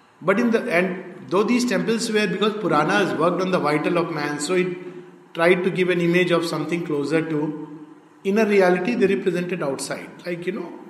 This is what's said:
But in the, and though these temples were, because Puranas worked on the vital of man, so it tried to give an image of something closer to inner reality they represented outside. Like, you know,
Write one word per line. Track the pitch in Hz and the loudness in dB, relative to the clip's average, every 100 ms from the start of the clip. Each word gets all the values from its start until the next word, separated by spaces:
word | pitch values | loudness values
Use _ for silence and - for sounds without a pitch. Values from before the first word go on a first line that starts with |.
| _ - | _ -6
But | 156 202 | 0 2
in | 240 | 4
the, | 220 - | 2 2
and | 170 185 - - - 127 | 0 0 -2 -10 -14 -2
though | 185 | 0
these | 214 240 240 | 2 2 2
temples | 185 175 226 - | 0 0 0 0
were, | 214 208 | 0 0
because | 185 208 | 0 0
Puranas | 208 180 151 160 202 175 143 | 0 0 2 4 2 2 2
worked | 170 175 | 0 0
on | 185 | 0
the | 180 | 0
vital | 147 151 156 175 | 2 0 0 0
of | 165 | -2
man, | 151 147 147 | -2 -4 -4
so | - | -2
it | 185 180 175 - - - - - | 0 0 -4 -10 -16 -18 -20 -12
tried | - 170 185 | 0 2 4
to | 190 | 2
give | 156 180 | 0 0
an | 175 | 2
image | 170 175 180 | 2 4 4
of | 170 165 | 2 0
something | 156 151 170 165 | -4 -4 -4 -2
closer | 147 135 160 156 | -4 0 0 0
to | 151 156 - - - - - - - | -2 -2 -6 -10 -14 -18 -20 -20 -10
inner | 196 202 214 | -2 0 4
reality | 202 185 180 180 240 | 4 4 4 0 0
they | 190 | 2
represented | 190 196 175 175 180 | 2 0 -2 -2 -4
outside. | 147 131 - - - - 175 | -4 -6 -6 -8 -12 -14 -10
Like, | 175 175 | -8 -6
you | |
know, | 196 349 - | -6 -8 -14